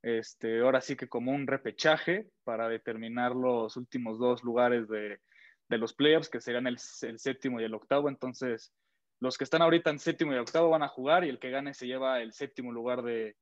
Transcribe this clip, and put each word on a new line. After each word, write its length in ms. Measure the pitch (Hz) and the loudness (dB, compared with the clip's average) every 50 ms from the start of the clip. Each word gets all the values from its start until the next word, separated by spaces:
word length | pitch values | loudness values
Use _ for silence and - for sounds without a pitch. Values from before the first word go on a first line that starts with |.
este, 580 | - 117 117 113 113 - - _ - 113 113 113 | 0 0 -2 -2 -2 -6 -12 _ -4 -2 2 4
ahora 200 | 120 131 131 131 | 4 4 4 4
sí 160 | - - 139 | 0 0 -6
que 120 | - 135 120 | -8 -8 -6
como 220 | - 120 120 127 | -6 -4 -2 0
un 160 | 139 143 139 | -2 -2 0
repechaje 800 | 127 139 135 - 113 - - - 156 156 156 - 170 175 202 220 - _ _ | -2 -2 -2 -2 -6 -6 2 2 4 4 4 2 -2 -2 -2 -4 -10 _ _
para 260 | _ 127 113 110 113 113 | _ -6 -4 -2 -2 -2
determinar 680 | 113 110 _ - 113 113 113 113 117 123 123 123 123 | -2 -4 _ -8 -8 -6 -8 -6 -4 -2 -2 0 0
los 400 | 127 127 127 123 117 113 110 - | 0 0 2 2 2 0 -2 -6
últimos 420 | 127 123 _ - 127 120 113 110 110 | -10 -10 _ -6 -6 -4 -4 -2 0
dos 240 | 123 123 123 120 | 2 2 2 2
lugares 460 | 120 120 113 120 123 123 123 120 113 107 | 0 -2 2 4 4 4 4 2 0 -2
de, 320 | 110 107 104 104 101 - _ _ _ - - - _ _ _ _ | -6 -6 -6 -8 -10 -12 _ _ _ -20 -20 -20 _ _ _ _
de 100 | 120 113 | -2 0
los 160 | 117 113 - | 0 -4 0
playoffs, 340 | - 139 151 156 165 156 - | 4 6 6 6 6 4 0
que 120 | - 117 | -8 -8
serían 260 | - 123 120 123 127 | -4 -2 -2 -2 -2
el, 120 | 127 123 123 - - - - | -2 -4 -4 -10 -18 -12 -10
el 160 | - 117 117 113 | -10 -10 -10 -6
séptimo 400 | - 135 131 - - 135 123 113 | -4 -4 -4 -2 -4 -4 -2 -2
y 40 | 113 | -4
el 100 | 110 110 | -4 -6
octavo. 340 | 107 - _ 139 143 143 147 | -8 -2 _ 0 2 2 0
Entonces, 640 | 135 - - 127 120 - 131 123 117 110 - _ _ _ _ _ _ _ _ _ _ _ | -4 -4 -8 -8 -6 -6 -4 -4 -4 -6 -8 _ _ _ _ _ _ _ _ _ _ _
los 180 | 120 127 127 - | -4 -4 -2 -4
que 60 | - | -2
están 180 | - - 165 | 0 4 6
ahorita 280 | 170 165 165 165 165 160 | 6 6 6 6 4 2
en 80 | 147 143 | -2 0
séptimo 340 | - 165 160 - 165 147 135 | -2 -4 0 0 0 0 0
y 40 | 123 | -2
octavo 320 | 117 - - 165 170 165 | -2 0 2 4 6 6
van 120 | 160 156 | 6 4
a 60 | 143 139 | 2 -2
jugar 360 | - 131 127 139 160 180 180 | -4 -4 2 4 4 4 4
y 40 | 151 | 0
el 100 | 127 - | -4 -6
que 120 | - 127 | -6 -6
gane 220 | 127 139 139 143 | -4 -4 -6 -6
se 140 | 139 - 131 | -10 -8 -8
lleva 340 | 123 127 131 131 131 131 123 | -6 -4 -2 -2 0 0 -2
el 120 | 117 113 | -4 -6
séptimo 400 | - - 143 - _ - 123 123 | -8 -10 -10 -8 _ -10 -8 -8
lugar 300 | 117 117 117 123 123 127 | -8 -4 -2 -2 -2 -2
de 340 | 120 120 117 113 110 107 104 _ | -2 -2 -2 -2 -4 -6 -10 _